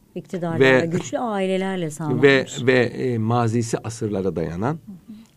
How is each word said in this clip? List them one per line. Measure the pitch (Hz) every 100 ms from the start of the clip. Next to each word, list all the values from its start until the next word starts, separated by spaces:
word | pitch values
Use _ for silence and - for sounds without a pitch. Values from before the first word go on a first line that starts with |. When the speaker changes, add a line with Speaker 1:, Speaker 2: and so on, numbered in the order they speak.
| _
Speaker 1:
iktidarlarla, | 180 - 185 170 165 135 127
Speaker 2:
Ve | 165
Speaker 1:
güçlü | 175 - 285
ailelerle | 240 202 190 190 190 185 160
Speaker 2:
ve, |
Speaker 1:
sağlanmış. | 147 156 - 139 135 - 139 123
Speaker 2:
ve, |
e, | 127 117 131 131 117
mazisi | 110 120 113 117 113 -
asırlara | 113 113 110 101 95 85
dayanan, | 80 85 117
Speaker 1:
Hı | 160
hı. | - 185 - - -